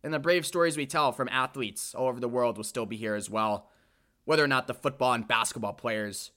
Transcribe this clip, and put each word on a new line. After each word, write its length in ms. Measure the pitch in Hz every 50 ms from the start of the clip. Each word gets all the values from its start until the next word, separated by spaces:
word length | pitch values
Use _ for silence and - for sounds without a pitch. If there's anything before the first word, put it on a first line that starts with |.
And 100 | - 151
the 60 | 156 147
brave 260 | 139 165 180 175 160
stories 320 | - - 175 170 165 151
we 80 | 151 143
tell 260 | 131 - 160 147 135
from 200 | - - 131 123
athletes 640 | - 131 127 131 - 139 123 104 - - - - -
all 140 | - 131 131
over 120 | 123 120
the 80 | 123 117
world 300 | 120 123 120 117 113 107
will 60 | 107
still 200 | - - 131 113
be 120 | 98 113
here 180 | 107 113 110 107
as 160 | 107 101 -
well, 400 | 107 110 110 110 104 95 - _ _ _ _ _ _ _ _ _ _ _ _
whether 180 | - 156 156 147
or 40 | 143
not 180 | 135 127 123
the 80 | - 123
football 400 | - - 143 139 - 123 127 123
and 120 | 123 110
basketball 460 | 110 120 113 113 - - 123 110 101
players 580 | 104 - - 120 110 107 104 104 98 - - - _